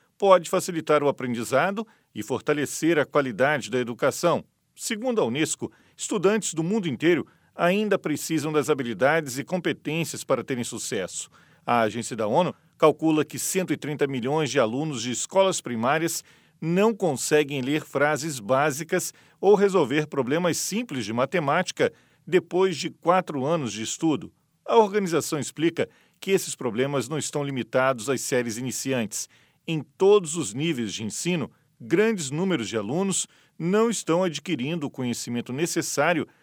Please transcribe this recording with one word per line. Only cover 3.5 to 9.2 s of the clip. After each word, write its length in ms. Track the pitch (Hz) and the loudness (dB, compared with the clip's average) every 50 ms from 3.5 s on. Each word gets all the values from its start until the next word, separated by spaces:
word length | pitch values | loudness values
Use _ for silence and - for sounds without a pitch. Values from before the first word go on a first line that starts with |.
| 151 127 - 104 | 2 -2 -4 -2
da 80 | 123 | -2
educação. 680 | 127 120 117 117 - 147 131 - - 175 170 143 101 - _ _ _ _ _ _ | -2 -2 -2 -4 -2 0 0 0 2 0 0 0 0 -4 _ _ _ _ _ _
Segundo 480 | - - - 226 208 247 254 233 208 | -12 -8 -6 -6 -4 -2 -2 0 0
a 40 | 147 | 0
unesco, 460 | 113 123 151 156 147 - - 117 - _ _ _ _ _ | 0 0 -2 -2 -2 -4 -6 -8 -12 _ _ _ _ _
estudantes 600 | - - - 233 196 156 196 220 214 - - - | -12 -8 -4 -2 2 2 2 2 2 -2 -4 -4
do 80 | 160 160 | -4 -2
mundo 240 | 180 214 226 175 | -2 -2 -2 -2
inteiro 400 | 156 120 - 151 170 175 127 - - _ _ _ _ - | -4 -4 0 2 2 2 2 0 -6 _ _ _ _ -4
ainda 460 | - 170 175 190 208 214 202 196 - | 0 2 2 2 2 0 0 0 0
precisam 520 | - 160 143 - - - 160 147 139 156 | 0 -2 -4 -4 -4 -2 -2 -2 -2 0
das 160 | 151 147 123 | 0 0 2
habilidades 680 | 151 147 135 123 120 110 87 127 143 160 165 | 2 0 0 0 -4 -2 2 2 4 2 2